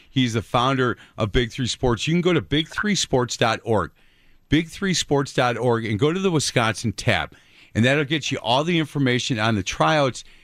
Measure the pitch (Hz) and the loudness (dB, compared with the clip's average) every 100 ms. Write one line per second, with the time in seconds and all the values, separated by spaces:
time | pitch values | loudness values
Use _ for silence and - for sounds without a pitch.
0 | - 135 123 113 - 123 127 135 123 - | -4 0 0 0 0 0 2 2 0 -2
1 | - - 107 127 120 - 120 - 123 117 | -8 -6 -2 0 -2 -4 -6 -2 0 0
2 | 151 170 175 160 - 147 160 - 208 185 | 0 0 2 0 0 -2 -2 -4 -2 -2
3 | - 131 120 - 117 110 113 104 80 - | 0 0 0 0 0 0 0 0 -2 -8
4 | - _ _ - - 151 165 - 196 175 | -20 _ _ -20 0 0 0 -4 -2 -2
5 | - 143 139 - 123 113 123 117 110 107 | 0 0 0 0 0 0 0 0 0 0
6 | 147 185 190 156 - 131 113 - 113 - | 0 2 0 0 0 0 0 0 -4 -2
7 | - 90 73 - _ - - 104 123 147 | 0 0 -2 -10 _ -20 -6 0 2 2
8 | 135 156 - 135 - 127 160 165 151 147 | 0 -4 -4 -4 0 0 2 0 -2 0
9 | 131 123 - 113 110 107 - - 156 156 | 0 0 0 0 0 0 -2 0 2 2
10 | 135 - - - | 0 -4 -14 -20